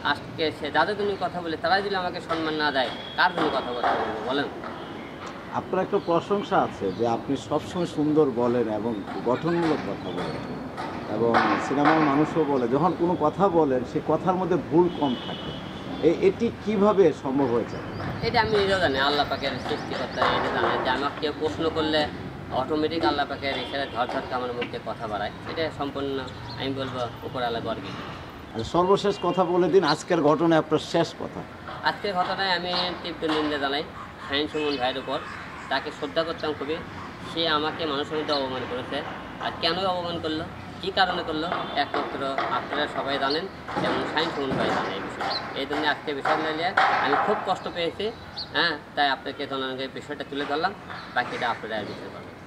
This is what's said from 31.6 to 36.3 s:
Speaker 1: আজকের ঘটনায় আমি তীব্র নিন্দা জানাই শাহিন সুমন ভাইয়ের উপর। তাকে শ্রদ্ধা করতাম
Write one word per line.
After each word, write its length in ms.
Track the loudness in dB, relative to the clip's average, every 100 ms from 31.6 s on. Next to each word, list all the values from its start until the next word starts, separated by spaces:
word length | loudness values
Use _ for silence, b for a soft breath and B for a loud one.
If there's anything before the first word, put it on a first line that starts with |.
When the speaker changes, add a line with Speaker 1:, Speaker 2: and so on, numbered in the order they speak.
| -12 -2
Speaker 1:
আজকের 300 | -2 0 -2
ঘটনায় 380 | 0 0 0 2
আমি 220 | 0 0 -2 -2 -4
তীব্র 300 | -8 -4 0
নিন্দা 240 | 2 2 0
জানাই 260 | 0 0 -4 -8 -12 -12 -4
শাহিন 180 | 0 0
সুমন 300 | 0 0 0
ভাইয়ের 200 | 0 -2
উপর। 220 | -2 -4 -4 -10 -12 -12 -2
তাকে 220 | -2 -2
শ্রদ্ধা 320 | -6 -4 -2
করতাম 300 | -2